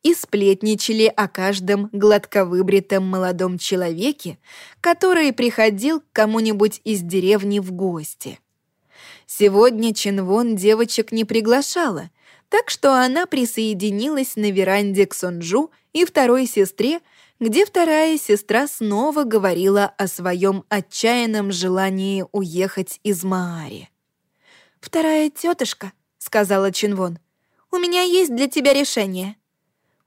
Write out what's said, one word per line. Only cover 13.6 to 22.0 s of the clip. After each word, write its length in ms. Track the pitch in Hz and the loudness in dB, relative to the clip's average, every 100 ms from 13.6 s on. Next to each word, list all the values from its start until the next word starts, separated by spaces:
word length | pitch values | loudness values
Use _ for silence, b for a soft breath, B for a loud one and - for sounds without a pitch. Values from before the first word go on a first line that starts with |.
| 220 190 208 202 277 285 262 214 | -4 -2 -4 -2 -2 -2 -4 -2
на 160 | 208 | 0
веранде 520 | 196 185 202 202 196 | 0 2 0 2 2
к 80 | 196 | 0
Сонджу 600 | - 180 170 165 233 320 _ _ | -2 -8 -6 -2 0 -2 _ _
и 120 | 311 | -2
второй 420 | 349 311 240 254 247 | 0 2 4 2 2
сестре, 540 | 208 190 - 247 339 b b b _ | 0 0 0 -2 -2 b b b _
где 260 | 226 277 403 | 0 2 2
вторая 500 | 359 330 311 320 311 | 2 2 2 2 0
сестра 520 | - 208 - 226 294 | 0 0 2 -2 -2
снова 560 | - 214 202 294 294 | -4 -2 0 0 0
говорила 600 | 247 214 190 170 190 202 202 - | 0 0 0 2 2 2 0 -2
о 80 | 190 | -6
своем 580 | - 180 180 196 196 - | -4 -4 0 0 -2 -4
отчаянном 840 | 208 - - 226 240 233 214 202 | -6 -6 -2 0 0 0 -2 -2
желании 760 | 175 185 185 190 190 | -4 -2 0 0 -2